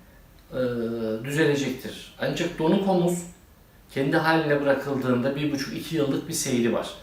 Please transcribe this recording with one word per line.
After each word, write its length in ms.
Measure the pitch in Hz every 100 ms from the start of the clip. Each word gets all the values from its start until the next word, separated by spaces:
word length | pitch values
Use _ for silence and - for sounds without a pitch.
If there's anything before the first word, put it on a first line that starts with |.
| - - - - -
e, 80 | 127 127 120 113 117 110 110
düzelecektir. 880 | 135 151 147 139 127 123 107 - - -
Ancak 400 | 139 160 175 -
donuk 300 | 160 202 196
omuz 300 | 180 175 175 - - - - - - -
kendi 220 | 135 147 165
haline 440 | 160 160 147 143
bırakıldığında 760 | 139 131 143 127 127 120 139 143
bir 160 | 147
buçuk, 240 | 139 110 165
iki 200 | - 160
yıllık 320 | 139 - -
bir 60 |
seyri 380 | 160 135 120 117
var. 180 | - - -